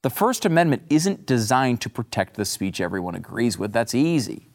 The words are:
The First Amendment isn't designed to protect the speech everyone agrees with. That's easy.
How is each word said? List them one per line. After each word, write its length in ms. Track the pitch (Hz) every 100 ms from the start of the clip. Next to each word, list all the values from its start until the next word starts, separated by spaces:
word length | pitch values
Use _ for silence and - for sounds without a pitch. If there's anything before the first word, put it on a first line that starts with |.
The 60 | 131
First 360 | - 220 247
Amendment 380 | 196 165 170 135 -
isn't 360 | 156 185 190
designed 540 | - 123 110 127 131 123
to 100 | 107
protect 460 | - 113 - 92
the 80 | -
speech 380 | 101 - 95 87
everyone 340 | 87 95 90
agrees 420 | 87 - 92 120 -
with. 140 | 104
That's 240 | 113 113
easy. 540 | 120 160 165 110 - -